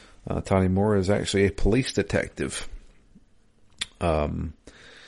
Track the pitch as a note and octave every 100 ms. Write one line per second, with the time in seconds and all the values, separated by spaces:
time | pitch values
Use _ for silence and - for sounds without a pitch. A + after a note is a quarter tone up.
0 | - - - F#2 - F#2+ F#2+ F#2 G#2 G#2
1 | F#2 G#2 - G2 G2 - G2 A#2+ B2+ -
2 | G2 - - - C2+ - - - - -
3 | _ - _ _ _ _ - - - -
4 | F2 D#2 D2+ E2 D#2+ - - - - -